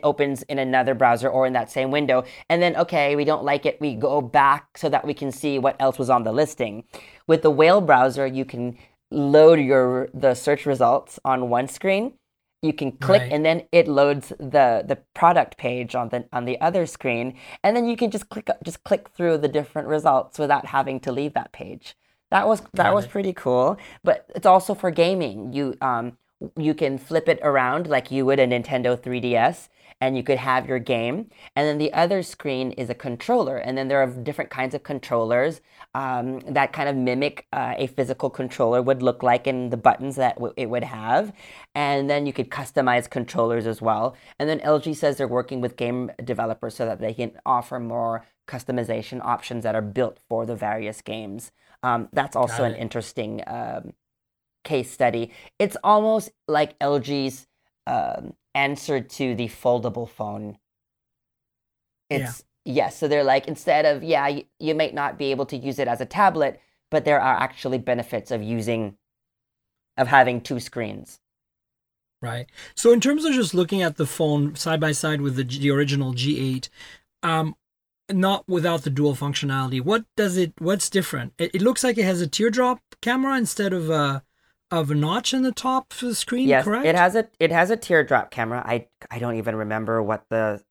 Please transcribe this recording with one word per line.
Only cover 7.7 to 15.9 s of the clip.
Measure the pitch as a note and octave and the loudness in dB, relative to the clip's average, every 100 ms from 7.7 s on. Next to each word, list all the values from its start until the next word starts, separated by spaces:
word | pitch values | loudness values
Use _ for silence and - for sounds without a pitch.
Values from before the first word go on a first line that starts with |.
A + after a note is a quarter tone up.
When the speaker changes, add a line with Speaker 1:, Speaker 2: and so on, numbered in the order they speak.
| G3+ | 6
Speaker 1:
browser, | E3 C3 C3 B2+ C3+ | 6 6 6 2 -2
you | C3 | -2
can | C3 A#2+ A#2+ A#2+ - _ - | -6 -6 -6 -8 -18 _ -8
load | D3 C#3 D3+ D#3 D#3+ | -2 6 10 10 10
your, | C3 C3+ B2+ B2+ C3 | 6 4 4 0 -4
the | - C3+ | 0 2
search | B2 - C#3+ D3 | 2 0 0 0
results | B2+ A#2+ C3+ - - | 2 4 2 -2 -6
on | C3+ C3 B2 | -2 0 0
one | A#2+ C3+ | 0 -2
screen. | - F#3+ G3 B3 - _ _ _ _ | -4 0 0 -2 -10 _ _ _ _
You | D#3 | -4
can | - C#3 | -2 -4
click | - C3+ C#3+ | -4 4 4
Speaker 2:
Right. | B2 | 4
Speaker 1:
and | D3 | 2
then | D#3+ E3+ - | 2 2 4
it | E3+ D#3+ | 4 6
loads | C#3+ C#3+ C#3+ - - | 6 4 2 -4 -12
the, | C3+ D3 B2+ A2+ - | 0 4 6 4 -2
the | C3+ _ | -6 _
product | - E3+ E3 B2 - | 4 4 6 2 -2
page | B2 B2 A#2 | -4 -4 -4